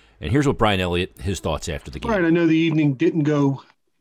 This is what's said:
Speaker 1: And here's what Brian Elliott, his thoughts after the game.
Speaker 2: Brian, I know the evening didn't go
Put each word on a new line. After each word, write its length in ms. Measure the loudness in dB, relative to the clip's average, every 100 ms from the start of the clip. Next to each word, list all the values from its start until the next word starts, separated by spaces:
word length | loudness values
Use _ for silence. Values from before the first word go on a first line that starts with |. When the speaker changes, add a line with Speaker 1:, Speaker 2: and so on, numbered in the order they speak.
| _ -12
Speaker 1:
And 100 | -2
here's 160 | 0 0
what 120 | 2
Brian 200 | 0 2
Elliott, 420 | 0 -2 -4 -6
his 180 | -6 -4
thoughts 280 | -4 -4 -6
after 220 | -10 -10
the 80 | -10
game. 140 | -4
Speaker 2:
Brian, 120 | 0
I 60 | 2
know 160 | 2 4
the 100 | 2
evening 380 | 2 2 0
didn't 300 | 2 0 0
go 400 | 0 2 0 -2 -10 _ _ _